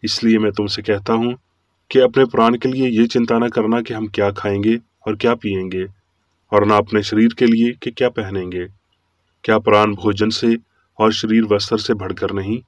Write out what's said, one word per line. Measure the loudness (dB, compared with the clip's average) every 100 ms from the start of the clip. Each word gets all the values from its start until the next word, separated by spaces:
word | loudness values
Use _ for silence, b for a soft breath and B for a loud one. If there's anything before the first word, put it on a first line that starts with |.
इसलिए | -6 -2 2 2
मैं | 2
तुमसे | -2 -6 -6
कहता | -4 -4 -2
हूँ | -2 -2 -6 _ _ _ _ _
कि | 2
अपने | 4 4
प्राण | 2 4 2 2
के | -2
लिए | -2 0
ये | 2 2
चिंता | 2 0 0
न | 0
करना | -2 0 -2
कि | -4
हम | -8 -6
क्या | -2 -2
खाएंगे | -2 -4 -2 0 -2 _ _ -8
और | -2
क्या | -2
पिएंगे, | -2 -4 -6 -6 -8 -10 -14 _ _ _ _ _
और | 0
ना | 4 2
अपने | 2 -2
शरीर | 0 2 2
के | 2 2
लिए | 4 0
कि | -2 -12
क्या | -2 -2
पहनेंगे। | -2 -6 -8 -6 -8 -10 _ _ _ _ _ _ _
क्या | 0 0
प्राण | 4 4 4
भोजन | 2 -2 0 -2
से | 0 0 0 _ _ _ 0
और | 0
शरीर | 0 0 0
वस्त्र | 2 0 0 -4
से | -2
बढ़कर | -4 -4 -6 -6
नहीं? | -6 -6 -8